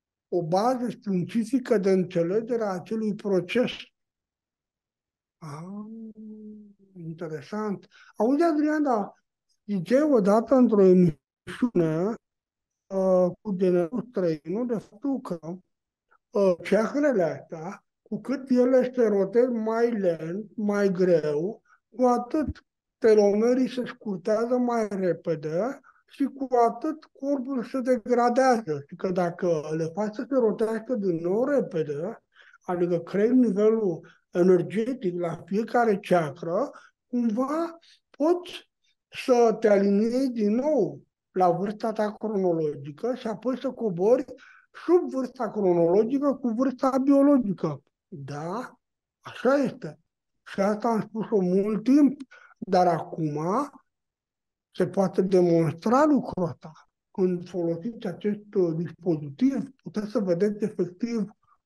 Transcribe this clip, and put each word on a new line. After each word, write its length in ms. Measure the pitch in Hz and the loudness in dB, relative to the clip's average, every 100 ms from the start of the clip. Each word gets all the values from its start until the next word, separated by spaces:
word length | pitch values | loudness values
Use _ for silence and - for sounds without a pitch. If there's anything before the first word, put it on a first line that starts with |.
| _ _ - | _ _ -6
o 140 | 175 | -4
bază 460 | 160 185 233 254 240 | 0 0 2 0 -4
științifică 920 | - 202 185 175 233 220 262 254 220 | -6 -4 -2 -2 -2 -2 -2 0 0
de 120 | 190 | 2
înțelegere 720 | 190 175 170 170 208 233 233 | 2 0 -2 0 -2 -2 -4
a 100 | 208 | -4
acelui 420 | 180 139 220 214 | -6 -6 -4 -4
proces. 560 | 202 208 185 175 233 247 - - _ _ _ _ _ _ _ _ _ _ _ _ _ _ _ | -4 -2 -2 0 0 0 -4 -16 _ _ _ _ _ _ _ _ _ _ _ _ _ _ _
Ah, 260 | 160 147 175 208 214 226 220 214 220 214 214 214 208 202 196 | -16 -14 -14 -14 -14 -16 -18 -18 -18 -18 -18 -20 -20 _ _
interesant. 960 | 185 165 165 165 156 135 214 214 180 - _ - - | -16 -14 -10 -10 -10 -10 -8 -6 -8 -12 _ -16 -2
Auzi, 260 | 220 285 | 0 2
Adrian, 400 | 339 302 302 302 | 2 2 0 0
dar 420 | 294 220 190 - _ _ _ _ | 0 0 -4 -10 _ _ _ _
ziceai 380 | - 196 160 254 | -6 -6 0 2
odată 520 | 302 254 196 214 226 | 4 4 4 2 4
într-o 280 | 262 240 208 | 4 4 6
emisiune, 1300 | 190 185 180 - _ _ - - 240 180 160 156 190 233 _ _ _ _ _ _ - | 8 8 6 2 _ _ -14 -4 -2 0 0 0 -2 -4 _ _ _ _ _ _ -8
uh, 440 | 190 190 185 180 180 | -2 2 4 2 0
cu 120 | 214 | -6
generalul 520 | 185 185 175 165 240 - | 0 2 2 0 -4 -6
Străinu, 540 | - 180 156 160 196 | -2 -2 -2 -4 -6
de 140 | 247 214 | -4 -6
faptul 420 | - 214 285 262 | -8 -8 -4 -4
că, 180 | - 170 156 185 _ _ _ _ _ _ _ | -6 -10 -10 -14 _ _ _ _ _ _ _
uh, 240 | 202 196 170 | 0 2 2
ceahrele 600 | - 202 214 254 294 226 | 0 0 0 0 2 2
astea, 640 | 160 135 - 165 165 208 _ _ | 0 -2 -12 -14 -12 -14 _ _
cu 180 | - 208 | -12 -10
cât 300 | - 277 262 | -6 -6 0
ele 420 | 247 254 262 247 | 2 4 4 2
se 120 | - 220 | 2 2
rotez 420 | 202 190 233 254 | 2 2 2 2
mai 420 | 233 220 226 240 | 0 -2 0 0
lent, 600 | 226 185 160 160 190 220 - | 2 0 -2 -4 -8 -10 -6
mai 360 | 208 202 202 | -2 2 2
greu, 720 | 180 185 165 151 147 180 226 _ _ _ 220 | 2 4 4 2 -2 -4 -8 _ _ _ 0
cu 80 | |
atât 600 | 247 240 320 311 285 - _ _ _ _ | 2 2 0 -4 -4 -6 _ _ _ _
telomerii 720 | 226 214 202 208 233 254 254 | 4 6 6 4 2 2 0
se 120 | - 226 | -4 -8
scurtează 720 | - 220 185 220 214 240 247 | -8 -10 -8 -2 -2 0 0
mai 320 | 240 233 208 | 0 -2 -2
repede 920 | 196 185 165 - 156 156 165 233 - _ _ _ | -2 -2 -2 -4 -6 -4 -4 -4 -6 _ _ _
și 180 | - | -6
cu 240 | 277 - 262 247 226 | -6 -4 -2 2 2
atât 360 | 233 311 311 | 0 -6 -8
corpul 600 | - - 269 285 247 269 | -12 -10 -4 -4 -4 -6
se 160 | 208 269 | -6 -6
degradează. 1040 | 254 254 - 247 240 240 262 233 226 147 143 | -2 -2 0 2 2 4 2 2 -2 -8 -8
Și 80 | |
că 160 | 180 196 | -8 -4
dacă 520 | 180 175 175 180 160 151 156 | -2 -2 -2 -2 -2 -2 -4
le 80 | |
faci 300 | 165 170 214 | -4 -4 -6
să 120 | 208 233 | -6 -4
se 60 | |
rotească 600 | 269 226 196 220 220 226 | 0 0 0 -2 -4 -4
din 220 | 247 196 165 | -4 -2 -2
nou 280 | 170 202 | -2 -2
repede, 800 | 269 277 185 170 147 143 180 220 _ _ - _ | 0 0 0 -4 -4 -6 -8 -10 _ _ -20 _
adică 380 | - 180 175 170 | -8 -4 -2 -2
crești 360 | 170 190 214 | -2 0 2
nivelul 720 | 254 233 190 214 226 202 160 - _ _ | 4 2 2 2 2 0 -4 -10 _ _
energetic 880 | 180 180 180 147 185 226 269 185 175 | 2 4 4 2 -4 -4 -4 -4 -4
la 240 | 170 160 | -6 -8
fiecare 540 | - 196 226 247 233 196 | -6 -4 -2 0 2 0
ceacră, 720 | - 180 151 131 165 185 285 - - _ - | 2 0 0 -6 -6 -4 -4 -10 -20 _ -8
cumva 720 | 247 233 214 254 311 330 - _ _ _ | -2 -2 -2 -2 -4 -6 -8 _ _ _
poți 600 | - 302 359 - - _ _ _ _ _ - | -2 0 0 -4 -18 _ _ _ _ _ -10
să 320 | - 240 233 214 | 0 4 4 4
te 80 | 214 | 4
aliniezi 640 | 202 202 202 226 247 269 | 4 4 2 2 0 -2
din 240 | 233 208 | 0 0
nou 460 | 226 285 294 165 143 _ _ _ | 2 2 2 0 -4 _ _ _
la 200 | 190 180 | 0 2
vârsta 420 | 165 202 208 240 | 2 -2 -4 -6
ta 200 | 214 208 | -4 -4
cronologică 1000 | 208 214 208 185 165 156 143 143 143 240 | -4 -4 -2 0 0 -2 -6 -12 -8 -6
și 120 | 254 226 | -6 -6
apoi 320 | 202 247 254 | -6 -6 -4
să 120 | 262 | -6
cobori 540 | 262 226 170 202 254 262 - - - _ - - | -4 -4 0 2 2 0 -14 -20 -20 _ -10 2
sub 240 | 349 285 | 2 2
vârsta 400 | 262 254 - 214 | -4 -6 -6 -6
cronologică 840 | 214 190 175 165 190 226 277 285 | 0 2 4 4 4 2 0 0
cu 140 | 247 247 | 0 -2
vârsta 500 | 220 269 254 269 262 | 0 -2 0 0 0
biologică. 800 | 277 277 277 285 202 170 165 139 _ _ _ | 4 4 6 4 2 -2 -4 -6 _ _ _
Da, 720 | 165 139 143 160 214 254 _ _ _ _ _ | -16 -12 -10 -8 -8 -10 _ _ _ _ _
așa 340 | - - 247 | -20 -4 2
este. 440 | 285 254 - 156 - _ _ _ _ | 2 0 -4 -16 -16 _ _ _ _
Și 180 | - - | -12 -2
asta 280 | 196 208 240 | -2 0 -2
am 120 | 220 | -2
spus-o 400 | - 220 190 214 | -4 -6 -2 0
mult 420 | 180 185 202 208 | 2 0 0 -2
timp, 380 | - 285 277 - - - - - | 4 6 6 2 -14 -20 -20 -16
dar 280 | - 185 180 | 0 4 4
acum 520 | 160 - - 156 147 165 220 285 - _ _ _ _ _ _ _ _ _ | 2 -4 -6 -4 -4 -2 -2 -4 -10 _ _ _ _ _ _ _ _ _
se 120 | - 180 | -4 -2
poate 360 | 196 185 - | 0 0 2
demonstra 800 | 185 185 175 170 160 - 226 254 | 2 4 6 4 2 0 2 4
lucrul 440 | 311 269 - - 165 | 4 2 0 -6 -6
ăsta. 240 | - 160 156 _ _ _ | -8 -18 -20 _ _ _
Când 380 | - 185 175 - | -2 0 0 -6
folosiți 580 | 185 170 165 214 226 170 | -4 -4 -4 -6 -10 -10
acest, 480 | 160 208 208 - | -6 -4 -6 -4
uh, 200 | 202 175 160 | 0 0 0
dispozitiv, 920 | 170 - - 156 147 139 262 262 - - | -6 -6 -4 -4 -4 0 0 0 -8 -12
puteți 280 | - 208 208 | -12 -8 -4
să 80 | 254 | -4
vedeți 460 | 190 170 208 208 | 0 0 0 -2
efectiv 600 | 214 - 175 - 233 233 196 _ _ _ | -6 -4 -6 -4 -6 -4 -6 _ _ _